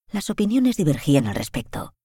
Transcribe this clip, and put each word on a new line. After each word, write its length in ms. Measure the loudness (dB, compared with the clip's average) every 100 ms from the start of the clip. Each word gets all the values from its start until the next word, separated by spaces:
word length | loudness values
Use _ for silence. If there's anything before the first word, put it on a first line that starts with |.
| _
Las 180 | -8 -4
opiniones 460 | -2 0 2 2 2
divergían 500 | 2 2 2 2 2
al 100 | -2
respecto. 580 | -6 -8 -8 -10 -10 -14